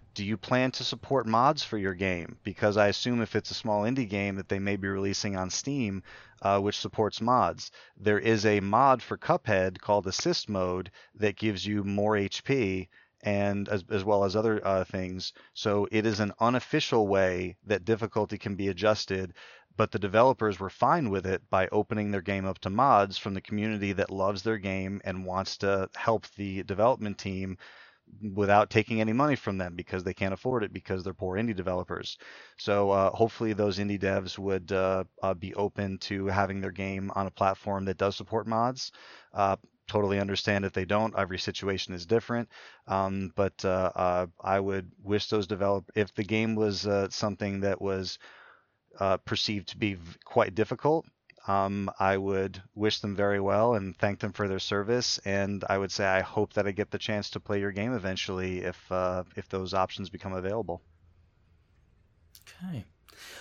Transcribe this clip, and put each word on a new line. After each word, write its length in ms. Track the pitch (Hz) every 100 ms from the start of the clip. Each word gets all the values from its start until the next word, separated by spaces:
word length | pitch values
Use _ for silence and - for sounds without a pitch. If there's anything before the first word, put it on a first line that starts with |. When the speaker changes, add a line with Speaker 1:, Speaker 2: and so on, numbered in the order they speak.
| -
Speaker 1:
do 100 | -
you 140 | 101 110
plan 340 | - 127 131
to 120 | -
support 420 | 123 123 - 135 113
mods 340 | 113 131 156
for 140 | - 110
your 160 | 95
game? 440 | 90 95 87 82 -
Because 340 | - 92 107 104
I 100 | 101
assume 340 | 95 123 120
if 140 | 110 110
it's 160 | -
a 40 | -
small 280 | 113 104
indie 240 | 104 131 110
game 260 | 101 101 98
that 120 | 92
they 120 | 98
may 160 | 98 101
be 100 | 98
releasing 480 | 98 98 98 110 95
on 140 | 92
Steam, 540 | - - 143 110 98 - - - -
uh, 180 | 98 101
which 200 | 101 -
supports 400 | 104 - 104 -
mods. 500 | 113 127 90 80 - - - -
There 220 | 98 104
is 260 | 113 110 107
a 140 | 104
mod 400 | 98 110 135 127
for 160 | - 104
Cuphead 640 | - 175 - 98 95 92
called 280 | - 104 95
Assist 400 | - 175 170 -
Mode 440 | 101 90 90 92 - - -
that 200 | 104 101
gives 280 | 117 95 95
you 180 | 104
more 320 | 98 101 104 107
H 280 | 98 - -
P 420 | 139 101 92 92 _ _ _
and 440 | 107 101 101 101 101
as, 140 | 104 87
as 140 | 104
well 200 | 95 101
as 120 | 98 104
other, 260 | 113 107
uh, 200 | 98 95
things. 500 | 92 95 92 92 - - - -
So 320 | 110 104 101
it 140 | 110 110
is 140 | 107
an 120 | 104 -
unofficial 680 | 113 123 - 156 - 123 104
way 480 | 98 92 90 90 95 -
that 180 | 101 90
difficulty 520 | 113 110 - 101 104
can 160 | -
be 140 | 98 98
adjusted, 680 | 87 107 107 - 95 92 - - - _ -
but 120 | 107
the 60 | -
developers 640 | 98 104 127 127 107 92
were 100 | 95
fine 400 | - 127 170 127
with 160 | 95 92
it 160 | 92 -
by 180 | 98 95
opening 400 | 107 104 107 104
their 100 | 101
game 240 | 87 98 95
up 140 | 95
to 100 | -
mods 480 | 101 139 110 98 92
from 160 | 107
the 80 | 95
community 520 | - 104 107 107 98
that 180 | 92 92
loves 320 | 95 95 101
their 160 | 110 110
game 420 | 95 95 95 101 98
and 200 | 92 92
wants 320 | 92 95 -
to 320 | 98 98 95 -
help 320 | - 110 - -
the 260 | 101 95
development 540 | 92 95 113 131 104 98
team 400 | 98 95 98 92 - - - _ _ 101 104 98
without 340 | 101 101 104
taking 320 | 110 107 113
any 100 | 110
money 220 | 113 147 131
from 220 | - 98
them 180 | 90 87
because 280 | - 95
they 100 | 92
can't 200 | 90 98
afford 300 | 95 127 127
it 80 | 104
because 320 | 95 - 95
they're 100 | 92
poor 220 | 90 95 92
indie 180 | 117 95
developers. 640 | 90 90 90 87 95 - - - - -
So, 340 | - 101 98
uh, 180 | 98 98
hopefully 440 | - 113 - 113
those 260 | 101 104 95
indie 200 | 101 101
devs 380 | 98 95 92 -
would, 340 | 98 95 87
uh, 320 | 95 95 95 90 -
uh, 100 | 95
be 220 | 92 95 104
open 420 | 101 - 101 95
to 300 | - 101 98
having 340 | 98 95 98
their 100 | 95
game 400 | 92 98 95 98 98
on 100 | 95
a 60 |
platform 540 | - 98 98 - 98 95
that 120 | 92
does 180 | 98 98
support 300 | 98 110 107
mods. 460 | 113 120 131 - - - - -
Uh, 220 | - 98 95 - _ -
totally 320 | 107 101 101
understand 460 | 101 95 - 101 98
if 80 |
they 120 | 98 90
don't. 280 | 104 110 95
Every 200 | 95 90
situation 560 | - - 95 95 -
is 120 | 92 85
different. 400 | 113 - 120 117 - - - -
Um, 440 | 98 95 98 95 -
but, 180 | 98 - 98
uh, 260 | 92 92 -
uh, 320 | 90 90 90 -
I 180 | 95 98
would 300 | 98 95 90 -
wish 240 | 101 104 -
those 180 | 110 95
develop-, 460 | 101 98 101 - 110
if 180 | 98 -
the 80 |
game 320 | 98 110 113 110
was, 320 | 107 95 101
uh, 220 | 101 98
something 500 | - 107 95 104 98
that 180 | 101 117
was, 360 | 98 95 92 - - - - - _ _ _ -
uh, 180 | 98 92
perceived 500 | - 107 - 104 90
to 80 | -
be 180 | 107 95
v-, 220 | 85 82
quite 320 | - - 101 95
difficult, 500 | 107 127 143 160 - _ _ _ -
um, 440 | 98 98 98 98 -
I 180 | 95 98
would 460 | 98 95 95 95 -
wish 260 | - 107 -
them 140 | 107 98
very 240 | 101 101
well 360 | 98 101 117 117
and 200 | 95 -
thank 240 | 107 98
them 120 | 110
for 140 | - 104
their 100 | 95
service. 600 | - 101 101 123 120 -
And 400 | 98 98 98 101 -
I 80 | 98
would 140 | 95
say, 120 | - 98
I 140 | 95
hope 320 | 92 - 104
that 120 | - 98
I 60 |
get 180 | 95 104
the 80 | 101
chance 320 | - 104 101
to 80 | 107
play 200 | - 101
your 120 | 101
game 220 | 98 110
eventually 680 | 127 95 92 - 92 92 90
if, 300 | 92 - -
uh, 320 | 92 92 90 90 -
if 120 | -
those 260 | 95 92 95
options 340 | 92 - 92
become 240 | 90 95
available. 480 | 95 92 110 95 90 - _ _ _ _ _ _ _ _ _ _ _ _ _ _ - - -
Speaker 2:
Okay. 220 | 180 143 - _ _ - - -